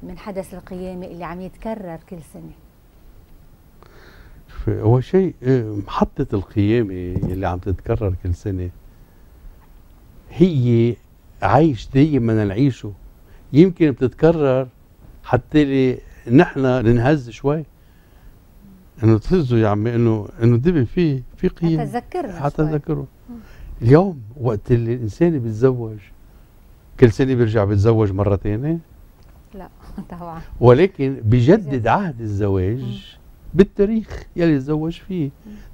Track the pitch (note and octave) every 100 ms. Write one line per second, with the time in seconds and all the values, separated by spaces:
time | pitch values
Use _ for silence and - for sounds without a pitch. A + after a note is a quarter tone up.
0 | F3 F3 G#3+ F#3+ - F3+ - F#3 F#3 F#3
1 | F3+ E3+ E3 F3 F#3 - A3+ A3 F3+ E3
2 | - F3 C#3+ E3 D#3+ - - _ _ -
3 | - - - - - - - - - -
4 | - - - - - - - G2+ G#2+ B2+
5 | A#2+ F#3 F3+ - B2+ C3 A2 G2+ G2+ -
6 | - - C3+ G2+ - G#2+ G2+ A#2+ G#2 F#2
7 | F2+ F2+ - F#2 F#2 F2+ G2+ F#2 - A#2
8 | G2+ F2+ F#2 F2 G#2 F#2+ F2 - - -
9 | - - - - - - - - - -
10 | - - - - F#3 D3 A#2+ A#2 A#2 G#2+
11 | - - - - F#2 B2 D#3+ B2 - C3+
12 | D#3 C#3 A2+ A2 G#2 G2 C#3 A#2 G#2+ F#2+
13 | - - - - - C3 F#3+ F3 D#3 A#2+
14 | B2+ - D#3+ E3+ C#3 C3 B2+ - - _
15 | - - - B2 - D3+ C#3+ C3+ C3 B2
16 | - - - C3 - C#3+ C3 B2+ A2 A#2+
17 | B2+ D#3 A#2+ A2 C#3 D#3 D3 _ - -
18 | _ - - - - - - - - -
19 | A2 A2 - F#3 C3 A#2 G#2+ G#2 A2+ A#2
20 | A#2 A2 G2+ - A#2 A#2+ D3 D3+ A#2 F#3
21 | E3 C3 - - F#3 - E3 D#3+ C#3+ A#3+
22 | - F4+ C4+ E3 C#3+ - D#3 D3+ D#3 C#3+
23 | C3+ - - A#3+ - - - - A#2 D3+
24 | G3 D3 G#2+ A#2 A#2+ G#2 - A#2+ A2+ B2
25 | A2 - E3+ D3+ A#2 G#2+ C3 B2+ A2+ G#2+
26 | - - - - - - - - - -
27 | A#2+ - C3 B2 A#2 A2 G2+ G#2 G#2+ A2
28 | G#2 F#2+ G2+ G2 G#2+ G#2+ D3 E3 - -
29 | - - - - - G3 F3 - - -
30 | - E3+ E3+ D#3+ D#3 - B2 B2 F#3+ -
31 | C3+ C3 A2 B2 A#2+ A3 D3+ C3 A2 D3+
32 | F#3+ A2+ A2 G2+ G2+ G2 F#2 B2+ B2 G2
33 | - - - - - D3+ G3+ - G3+ A3+
34 | G3 - - F3 E3+ C#3+ C3+ D3+ D#3+ E3+
35 | - F3+ C#3 - - G#3+ -